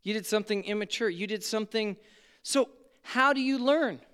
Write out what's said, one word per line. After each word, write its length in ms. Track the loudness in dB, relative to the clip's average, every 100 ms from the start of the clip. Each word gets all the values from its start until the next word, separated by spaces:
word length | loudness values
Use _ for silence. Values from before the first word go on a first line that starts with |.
You 120 | -2
did 120 | -4 0
something 380 | -2 0 -4
immature. 460 | -2 -4 -4 -2 -2
You 180 | -2 -4
did 160 | -4
something. 540 | -2 -4 -2 -2 -2 -6 -14 -20 _ _
So 280 | -2 2 0 -2 _ _
how 300 | -4 2 4
do 80 | 4
you 180 | 2 0
learn? 400 | 2 2 2 -4 -14